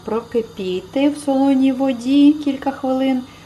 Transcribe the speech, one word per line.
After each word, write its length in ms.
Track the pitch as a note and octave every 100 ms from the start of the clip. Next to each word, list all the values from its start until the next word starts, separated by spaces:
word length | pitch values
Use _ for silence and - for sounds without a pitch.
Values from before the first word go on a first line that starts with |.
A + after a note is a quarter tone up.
прокипіти 1040 | - A3 A#3 A#3 A3 - F#3 F#3 - C4+ C#4+
в 100 | D4
солоній 540 | - C4+ C#4 C4 C4+
воді 600 | B3+ C4+ A#3+ A#3+ C#4+ C#4+ D4+
кілька 260 | C#4+ C4+ C4+
хвилин. 520 | C4+ C4 C4 C4+ C4 B3 -